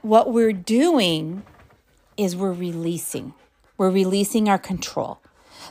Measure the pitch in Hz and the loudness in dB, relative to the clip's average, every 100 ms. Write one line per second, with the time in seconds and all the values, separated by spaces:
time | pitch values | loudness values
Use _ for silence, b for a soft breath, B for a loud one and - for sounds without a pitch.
0 | 214 220 262 233 226 190 175 233 339 294 | 4 4 4 2 2 0 0 2 4 4
1 | 180 160 160 185 - - - _ _ _ | 2 0 -4 -10 -14 -20 -20 _ _ _
2 | _ - 190 175 196 175 180 165 170 170 | _ -4 -4 -2 -4 -4 -6 -6 -4 -6
3 | - 131 - - _ _ _ - 190 190 | -8 -10 -12 -18 _ _ _ -2 2 2
4 | 185 196 196 226 214 196 - 185 - - | 2 0 0 0 2 0 -2 -8 -6 -8
5 | - - _ B B B B | -8 -10 _ B B B B